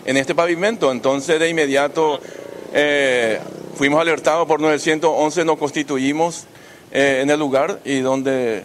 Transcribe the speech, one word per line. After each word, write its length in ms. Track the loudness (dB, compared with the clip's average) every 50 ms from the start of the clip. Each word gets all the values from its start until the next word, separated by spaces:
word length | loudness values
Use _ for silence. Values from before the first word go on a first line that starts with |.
| -4
en 140 | 0 -2 0
este 160 | 0 0 0
pavimento. 580 | 0 2 0 0 0 0 -2 0 2 0 0
Entonces, 480 | 0 0 0 0 0 0 0 0 0 2
de 100 | 2 0
inmediato, 680 | 2 0 0 2 2 2 0 0 0 0 0 0 0 -2 -6 -12 -16 -16 -16 -14 -14 -14 -14 -4 0
eh, 640 | 2 2 2 2 2 2 2 2 2 2 0 -2 -2 -6 -10 -14 -14 -14 -14 -6
fuimos 260 | -2 0 2 2 2
alertados 460 | 2 2 0 0 2 0 2 2 2 2
por 120 | 0 2
novecientos 520 | 2 2 2 2 2 0 0 2 2 0 2
once, 300 | 2 0 0 0 0 0
nos 140 | 0 0 0
constituimos, 840 | -2 -4 -4 -4 -4 -2 -2 -2 0 0 0 0 0 -2 -2 -8 -16 -18 -20 -20 -20 -20 -20 -20 -20 -6
eh, 280 | 0 2 2 2 2 2
en 80 | 2 2
el 80 | 2 0
lugar 440 | 0 0 2 2 0 0 -4 -6 -4
y 140 | -4 -2 0
donde 640 | 0 0 0 0 0 -2 0 0 0 -2 -2 -4 -8